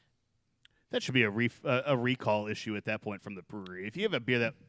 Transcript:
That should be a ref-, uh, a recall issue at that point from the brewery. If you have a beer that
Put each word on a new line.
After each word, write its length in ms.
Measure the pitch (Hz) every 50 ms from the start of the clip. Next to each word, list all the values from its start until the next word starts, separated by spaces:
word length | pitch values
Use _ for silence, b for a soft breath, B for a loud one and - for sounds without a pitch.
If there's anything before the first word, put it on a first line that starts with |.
| b b b b _ _ _ _ _ _ _ _ _ - _ _ _ _
That 140 | - 123 -
should 100 | - 127
be 80 | 127 113
a 80 | 104
ref-, 340 | 101 113 120 117 - - -
uh, 180 | 147 123 127 131
a 100 | 147 139
recall 520 | 120 120 123 127 - - 110 107 104 104 107
issue 260 | 110 - - 113 107
at 80 | 101 -
that 140 | 113 107 104
point 220 | - 107 101 95 -
from 140 | 104 101
the 60 | 92 85
brewery. 440 | - - 104 95 92 90 92 98
If 100 | 107 104
you 60 | 175 208
have 100 | 214 165
a 60 | 123
beer 220 | 117 127 127 120
that 140 | 117 113 - - -